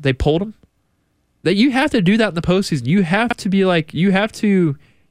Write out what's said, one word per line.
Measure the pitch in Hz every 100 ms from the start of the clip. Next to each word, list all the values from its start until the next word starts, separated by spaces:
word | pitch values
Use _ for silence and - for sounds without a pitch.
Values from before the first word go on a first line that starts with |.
they | 143
pulled | 123 147 160
him? | 208 - _ _ _ _ _ _ _ _
That | 151 196
you | 269
have | 247 294
to | 247
do | 175 220
that | 214
in |
the | 165
postseason. | - 185 202 147 117
You | 196
have | 170 196 233 -
to | 202
be | 196 190
like, | 175 156
you | 143 196
have | 190 214
to | - 214 190 165 139 _ _ _